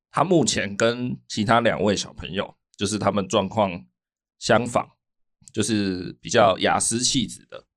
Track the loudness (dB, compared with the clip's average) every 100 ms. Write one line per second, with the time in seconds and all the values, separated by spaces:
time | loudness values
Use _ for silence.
0 | _ -2 2 4 4 0 -4 0 0 0
1 | -6 -8 -8 -4 2 4 2 0 0 0
2 | -4 -12 -10 -8 -8 _ _ -6 -4 -2
3 | -2 -2 0 0 0 0 -2 -2 -16 _
4 | _ _ _ _ 2 2 2 -4 -4 _
5 | _ _ _ _ -12 -4 0 0 0 -4
6 | -8 -12 0 4 4 4 2 2 0 0
7 | 0 0 -2 -8 -18 -20 _